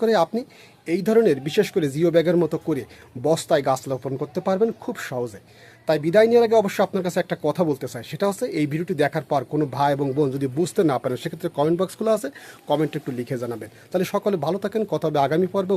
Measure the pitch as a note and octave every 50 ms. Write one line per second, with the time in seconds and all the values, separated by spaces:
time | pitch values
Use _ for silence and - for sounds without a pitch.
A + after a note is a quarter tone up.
0 | A3+ A3+ A3 F3+ E3 - - A#3 C4+ - - - - - - _ _ D#3+ E3 G3
1 | F3 A3 A3 A3+ A3+ F#3 C#3+ C3 C3+ D#3 - G#3+ F#3 - - G3 D#3 C#3 C3 D3+
2 | F3 E3+ D#3 E3+ D#3 F3 E3+ F3 E3 D3+ E3 - - E3 D3+ C3 G#2 - - -
3 | - - - B2+ B2 D3 E3 D#3+ - - E3+ D3 C#3 D3 C3 - - C3+ C3+ C3
4 | - A#2 C3+ C3 D3+ C#3 - F3+ E3+ G3 F#3+ F#3+ A3+ A#3 A3 - - - G#3 -
5 | - - C3+ B2 B2 A#2 G2+ F#2 - - - - - - - - _ - D#3 D#3+
6 | D3 E3+ E3 G#3+ A3+ A3+ A#3+ A#3+ A#3 G#3+ A3+ A3 G3 F#3+ - - G3 - - F#3+
7 | F3 F3+ - F#3 E3+ - E3 - - D3 D3 F3 F3 D#3 C#3 C3+ C#3 B2 - A#2
8 | A2 - D#3 - G3+ G3+ F#3+ - B3 - E3 D#3 D3+ C#3 D3 D#3 F3 - F3+ C#3+
9 | D3 C#3+ - D#3+ - - D3+ C3+ A#2+ - D3+ D3+ D3+ C3+ A#2+ C3 C#3+ D3 C#3+ C#3
10 | C#3+ C#3 C3 D3+ D3+ C3 B2+ C#3 C#3 C3 B2+ D3+ F3+ - - G#3+ F#3 D3+ C3 A#2+
11 | - B2+ B2 A#2 - E3+ - D#3+ F3 E3 - C#3+ D3 D#3+ F3 E3+ F#3 F3+ - -
12 | G#3+ A3 A3 G#3 C4+ C#4 - - - - - - - - D3 D3 D#3 C#3+ - D3+
13 | - D3 B2 B2 A#2+ - C3+ A#2 A#2+ A#2+ A#2 A2 G#2+ G#2+ - - - - - F#3
14 | F#3 - - G3+ - G#3+ G3 E3 C#3+ D#3+ F3+ F#3+ - G3+ - A3 G#3+ - D#3+ D3+
15 | - D#3 D3+ C#3+ C#3 C3+ D#3 E3 F#3 F3+ G3 G3 F#3 F#3 G3